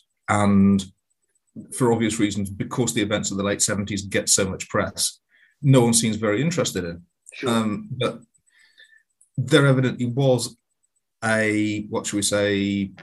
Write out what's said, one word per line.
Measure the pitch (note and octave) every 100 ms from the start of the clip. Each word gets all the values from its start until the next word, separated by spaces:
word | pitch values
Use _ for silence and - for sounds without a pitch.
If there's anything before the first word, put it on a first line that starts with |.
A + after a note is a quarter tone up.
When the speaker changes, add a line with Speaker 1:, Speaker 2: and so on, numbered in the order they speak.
| _ _ -
Speaker 1:
And | G#2 G2+ G2+ G2 G2 - - _ _ _ _ _ - -
for | - B2
obvious | A2+ A2+ G#2+
reasons, | G#2 G2+ G2
because | F#2+ - - A2+
the | A2+
events | G#2 G#2 G2
of | G2
the |
late | G2 G#2
seventies | - G2+ G2 G2+
get | G2 G#2+ -
so | - F#2+
much | E2+ -
press, | A2 F2 - - - _ _ _ _
no | C#3 C3
one | A#2
seems | A3+ A#2+ G#2
very | G#2+ G#2
interested | D#3 D#3+ - F#2+
in. | F2 F2 - _ -
Speaker 2:
Sure. | - B2+
Speaker 1:
Um, | A#2 G#2+ G#2 G#2+
but | - A#2+ - - _ _ _ _ _ - _ _ _ _ -
there | A2+ D#3 C#3
evidently | B2+ B2+ G2+ A#2+
was | A#2+ C3+ B2 - - _ _ _ _ _ _
a, | A2+ A2 G#2+ G#2+ G#2+ G#2 G#2
what | A2+ -
shall | G#2
we |
say, | G2 G2+ G#2 G2+ G2+ G2+ G2 -